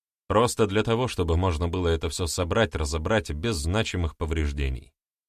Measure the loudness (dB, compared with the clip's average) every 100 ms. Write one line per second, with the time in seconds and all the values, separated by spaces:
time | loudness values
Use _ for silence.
0 | _ _ 0 4 4 4 2 2 2 0
1 | 0 -2 0 2 2 0 -2 0 0 0
2 | -2 -4 -4 -2 0 2 2 0 -4 -2
3 | 0 0 0 -4 -4 -2 0 0 0 -2
4 | -4 -4 -4 -2 -2 -2 -4 -4 -10 _
5 | _ _